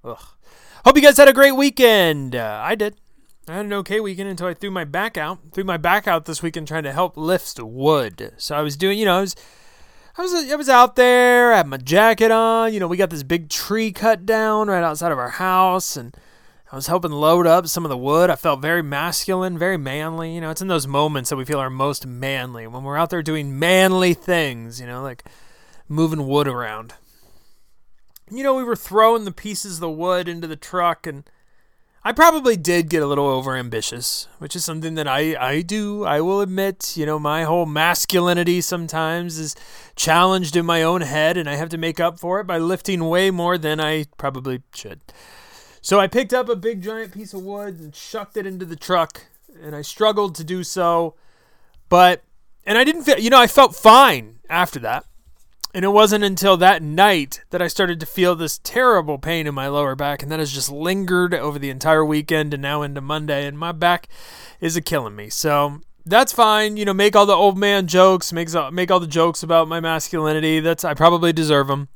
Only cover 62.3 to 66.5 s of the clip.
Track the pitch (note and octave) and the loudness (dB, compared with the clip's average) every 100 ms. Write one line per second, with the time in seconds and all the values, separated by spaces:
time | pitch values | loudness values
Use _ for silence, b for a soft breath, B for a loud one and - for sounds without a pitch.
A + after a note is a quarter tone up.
62.3 | D#3+ D3+ C#3+ C#3+ D3 D3 C#3 C3+ D#3 D3+ | -2 -2 -4 -4 -4 -6 -8 -6 -6 -4
63.3 | C#3+ C#3+ D3 E3+ D#3+ F3 F3 - B B | -4 -6 -8 -10 -2 0 0 -4 B B
64.3 | B B B E3 E3 - D3+ A2+ G#2 G#2+ | B B B -4 -4 -2 -4 -4 -12 -10
65.3 | - D#3 C#3+ C#3+ D3 - - D#3+ G#3+ C4 | -6 0 0 0 -4 -18 -18 2 2 2
66.3 | - A3 | 2 2